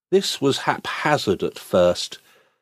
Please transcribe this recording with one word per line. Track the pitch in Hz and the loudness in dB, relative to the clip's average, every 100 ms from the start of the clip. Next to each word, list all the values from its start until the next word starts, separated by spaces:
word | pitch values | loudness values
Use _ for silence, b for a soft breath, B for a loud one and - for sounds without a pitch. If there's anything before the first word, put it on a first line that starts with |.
| _ | _
This | 190 - - | 0 0 0
was | 139 127 | 0 0
haphazard | - 131 - - 151 147 - 92 | -2 -2 -6 -4 0 0 0 -2
at | 90 - | -4 -8
first, | - 95 87 87 - - b b b b | 0 4 4 2 -6 -14 b b b b